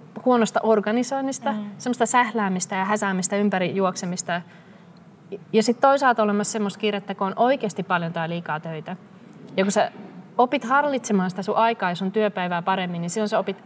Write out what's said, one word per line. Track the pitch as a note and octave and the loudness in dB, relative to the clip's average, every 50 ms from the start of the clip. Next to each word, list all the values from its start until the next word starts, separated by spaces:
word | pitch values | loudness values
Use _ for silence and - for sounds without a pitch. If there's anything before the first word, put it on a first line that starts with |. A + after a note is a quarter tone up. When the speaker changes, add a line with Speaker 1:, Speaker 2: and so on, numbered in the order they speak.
| - - - - - | -16 -18 -12 -4 2
Speaker 1:
huonosta | B3+ B3 A#3 A3 - - G3 - | 2 4 4 4 2 2 0 2
organisoinnista, | A3 A3 G#3 G3 G#3+ A3 B3 B3+ - C#4 C4+ C4+ C4+ C4 - - - | 4 4 4 2 2 0 0 0 -2 -2 -4 -2 -4 -4 -4 -4 -4
Speaker 2:
Mm. | G#3+ G#3 G#3 G#3 - - | -4 -4 -6 -10 -12 -8
Speaker 1:
semmoista | - B3+ A#3 - A#3 | -4 -2 0 0 2
sähläämistä | A3 - B3 B3 A3+ A3 A3+ G#3 F#3+ F#3 F#3 - - G3+ | 2 4 4 2 2 0 -2 0 0 0 -2 -2 -2 -2
ja | F#3+ F#3+ | -2 0
häsäämistä, | G3 G#3+ G#3+ G#3 G3 F#3 F#3 F3+ - G3+ G3+ | 0 0 0 0 0 0 0 0 0 0 2
ympäri | G#3 G#3 F#3+ F#3 F#3 D#3+ C#3+ | 2 2 2 0 0 0 0
juoksemista. | G3 F#3+ F3+ F3+ - G3 F3 F3+ F3+ - - E3+ F3 E3+ - - - - - - - - - - - - - - - - - G3 - - - - | 0 0 0 0 -2 -6 -6 -4 -4 -4 -4 -4 -4 -6 -10 -20 -20 -20 -20 -20 -20 -20 -20 -20 -20 -20 -20 -20 -20 -18 -16 -14 -14 -6 0 2
Ja | A3 G#3+ | 2 4
sit | A#3+ A#3 - | 4 2 4
toisaalta | - C4+ C#4 C#4 C#4 B3+ A#3 A3+ | 4 4 4 6 4 4 4 4
on | G#3+ G#3 | 2 2
olemassa | G3+ G#3 G#3 - | 2 0 0 0
semmoista | - A3 G#3 G3 F#3 - | -2 -2 -2 -4 -4 -2
kiirettä, | - G#3 G3+ G3 G3 - F#3+ | -2 -2 -2 -2 -4 -6 -6
kun | - G3+ F#3+ | -4 -4 -2
on | - | 0
oikeasti | - A#3 B3 C#4 C#4 - G3+ - - F3 | 2 2 2 2 0 -2 -6 -4 -4 -4
paljon | - F#3 E3+ E3+ E3 E3+ | 0 0 0 0 -2 -4
tai | E3+ E3 D#3+ | -4 -4 -4
liikaa | E3+ E3+ E3+ - D3+ D#3 | -6 -6 -6 -6 -6 -6
töitä. | D#3+ E3 D#3+ D#3 D#3+ - F#3+ - - - - - - - - - - - - F#3+ | -6 -8 -10 -10 -10 -12 -12 -14 -14 -20 -20 -20 -20 -20 -20 -20 -18 -6 0 0
Ja | G3 | 0
kun | G3+ | 2
sä | G3 G#3+ D#3+ - - - - - - - - - - - | 2 2 0 0 -2 -10 -18 -18 -18 -20 -20 -6 0 2
opit | B3 B3+ D4 C#4 - | 2 2 2 -2 0
hallitsemaan | A3+ C4+ C#4+ D4 D4 C#4 B3 - - G3+ F#3+ F3+ F#3 | 2 2 2 2 2 0 -2 0 0 2 2 0 0
sitä | F3+ - | -2 -4
sun | F#3+ G#3 - | -4 -2 0
aikaa | - A3+ A#3 A#3 A#3 F#3+ F3+ | 2 2 2 2 0 -2 -2
ja | F3 | -2
sun | E3 F#3+ F#3+ | -2 -4 -2
työpäivää | G3 A3 G#3+ G3+ - F#3 F3+ F3+ F3+ E3+ | 0 0 0 0 0 -2 -4 -2 -2 -2
paremmin, | E3+ F#3+ F#3+ F#3+ F3+ F3+ F3 E3+ | 0 0 -2 -2 -2 -4 -4 -4
niin | E3+ F3 | -4 -4
silloin | - A3 G#3+ G#3 | -2 -2 -2 0
sä | A3 F#3 | 0 -2
opit | F#3+ - G3 - - | -2 -2 -6 -8 -4